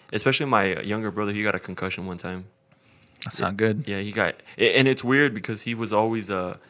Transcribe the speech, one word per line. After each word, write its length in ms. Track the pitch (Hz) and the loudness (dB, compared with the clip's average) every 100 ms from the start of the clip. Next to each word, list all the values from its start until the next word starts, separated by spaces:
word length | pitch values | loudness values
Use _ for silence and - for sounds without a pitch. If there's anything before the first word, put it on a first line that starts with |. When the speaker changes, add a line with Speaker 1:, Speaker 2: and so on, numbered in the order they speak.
| - | -8
Speaker 1:
Especially 340 | 107 135 131 143 | -2 2 2 2
my 340 | 113 98 82 | 4 4 0
younger 300 | 101 107 107 | -4 -4 -2
brother, 200 | 95 101 | -2 -2
he 100 | 104 | -2
got 100 | 107 | -2
a 60 | 95 | -2
concussion 460 | - 90 95 90 92 | -4 -6 -6 -6 -8
one 120 | 87 | -8
time. 280 | 90 92 98 _ _ _ _ _ - - | -8 -10 -12 _ _ _ _ _ -20 -12
Speaker 2:
That's 160 | - - | -6 -2
not 160 | 90 101 | -2 0
good. 280 | 110 107 - | 0 0 -4
Speaker 1:
Yeah, 140 | 98 | -6
he 100 | 104 | -4
got, 240 | 104 87 - - - | -2 -2 -2 -8 2
a-, 180 | 110 110 | 4 6
and 120 | 131 | 6
it's 160 | 131 | 4
weird 280 | 123 135 143 | 4 4 4
because 280 | 107 92 104 | 0 -6 -6
he 120 | 117 113 | -6 -4
was 160 | 110 | 0
always, 380 | 107 110 113 95 | 2 2 0 -2
uh, 260 | 95 90 - | -2 -4 -8